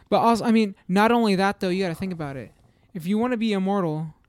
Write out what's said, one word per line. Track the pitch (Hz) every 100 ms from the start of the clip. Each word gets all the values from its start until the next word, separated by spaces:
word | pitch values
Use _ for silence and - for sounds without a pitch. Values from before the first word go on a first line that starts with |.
| _
But | 196
also, | 220 233 240
I |
mean, | 226 214 196 -
not | 185 220
only | 233 226 185
that, | 196 202
though, | 190
you | 185
gotta | 190 160
think | 190
about | 170 147 135
it. | 101 _ _ _ _
If | 190 160
you | 208
wanna | 247 240
be | 226
immortal, | 196 190 202 170 156 160 -